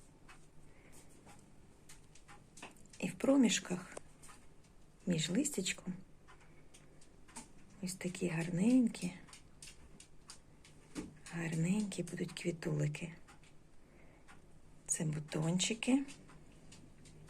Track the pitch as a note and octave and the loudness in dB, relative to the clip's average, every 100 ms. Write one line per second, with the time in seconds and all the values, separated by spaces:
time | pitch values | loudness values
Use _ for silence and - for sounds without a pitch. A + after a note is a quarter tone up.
0 | - - - - - - - - - - | -20 -20 -20 -20 -18 -18 -18 -18 -20 -18
1 | - - - - - - - - - - | -18 -20 -20 -20 -20 -20 -20 -20 -18 -18
2 | - - - - - - - - - - | -18 -20 -18 -18 -18 -16 -16 -16 -18 -4
3 | G3 - B3+ C#4 A3 - - F3+ - - | -4 4 8 10 10 6 2 -2 -4 -12
4 | - - - - - - - - - - | -14 -16 -18 -18 -18 -20 -20 -20 -20 -4
5 | - E3 D#3 G3 D4+ - F#3 - - F3+ | 2 2 4 2 2 0 -2 -2 -6 -8
6 | - - - - - - - - - - | -10 -18 -20 -20 -20 -20 -20 -20 -20 -20
7 | - - - - - - - - F#3 - | -20 -20 -18 -16 -16 -18 -18 -8 -6 -4
8 | F3+ - F3 D#3+ E3 E3+ A3 B3+ A#3 - | -4 0 0 2 2 4 8 8 8 4
9 | F3+ - - - - - - - - - | -4 -4 -12 -18 -18 -16 -16 -16 -18 -18
10 | - - - - - - - - - - | -18 -18 -18 -18 -20 -20 -20 -20 -12 -10
11 | - - - E3+ D#3+ D#3+ E3+ G#3+ G3+ F#3 | -10 -12 -8 -4 0 4 6 6 4 0
12 | E3 F3 F3+ - F3 E3 - D3 D3+ D3 | -4 -2 -4 -2 -2 0 0 2 2 0
13 | E3+ - - - - - - - - - | -6 -8 -16 -20 -20 -20 -20 -20 -20 -20
14 | - - - - - - - - - - | -20 -20 -20 -18 -18 -20 -20 -12 -4 0
15 | D#3 D3+ D3+ D#3+ D#3+ F3+ - A3+ - C4+ | 0 -2 -2 2 4 4 2 2 4 4
16 | C#4 - - - - - - - - - | 4 -8 -16 -18 -20 -20 -18 -18 -18 -20
17 | - - | -20 -18